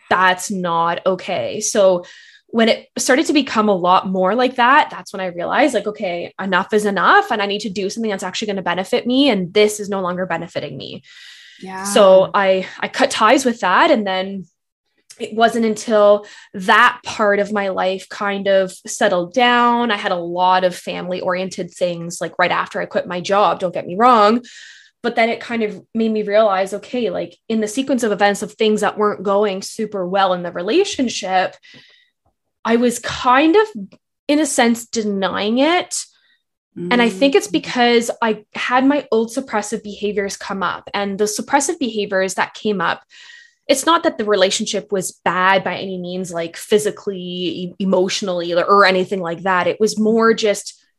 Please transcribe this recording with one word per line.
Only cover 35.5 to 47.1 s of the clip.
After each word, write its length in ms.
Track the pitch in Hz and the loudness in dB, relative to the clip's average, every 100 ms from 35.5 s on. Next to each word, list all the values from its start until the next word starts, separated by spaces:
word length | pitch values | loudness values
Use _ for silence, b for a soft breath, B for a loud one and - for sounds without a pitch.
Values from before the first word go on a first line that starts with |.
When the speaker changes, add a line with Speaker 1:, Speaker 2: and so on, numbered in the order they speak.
| 240 | 2
Speaker 1:
it. 360 | 294 349 - - - _ _ _ _ _ _ - | 2 0 -2 -10 -12 _ _ _ _ _ _ -8
And 240 | 175 240 | 0 2
I 80 | 233 | 2
think 260 | - 277 381 | 2 2 2
it's 120 | - | 0
Speaker 2:
Mm. 60 | |
Speaker 1:
because 580 | 302 - 254 240 240 233 - | -6 -4 0 4 4 2 -2
I 220 | 226 214 - | -2 -4 -8
had 320 | - - 254 269 | -8 0 2 4
my 220 | 294 - | 2 0
old 200 | 226 226 | -2 0
suppressive 520 | 262 269 214 208 214 | -6 -4 -6 -4 -8
behaviors 540 | 208 196 208 208 196 - | -10 -6 -4 -2 -4 -6
come 260 | - 196 | -8 -6
up, 280 | 175 85 - | -4 -6 -8
and 240 | 202 202 196 | -6 -4 -2
the 60 | |
suppressive 560 | 208 208 220 285 - 339 | -2 -2 -2 -2 0 -4
behaviors 540 | 247 220 196 190 190 | -4 -4 -2 -2 -2
that 200 | 202 - | -2 -6
came 280 | - 214 202 | -4 -4 -2
up, 200 | 170 - _ B B B B B - | -2 -4 _ B B B B B 0
it's 200 | 269 - | 0 2
not 180 | 330 | 2
that 140 | 330 320 | 0 -2
the 80 | 208 | 0
relationship 640 | 202 185 - 208 202 - | 2 2 0 -4 -6 -4
was 220 | 196 180 - | -4 -4 -4
bad 400 | 185 175 185 196 | -4 2 4 4
by 140 | 190 180 | 0 -6
any 200 | 196 185 | -8 -8
means, 360 | 175 180 185 | -8 -8 -6
like, 240 | 170 165 - | -6 -8 -8
physically, 600 | - 214 208 202 - | 0 0 0 -6 -8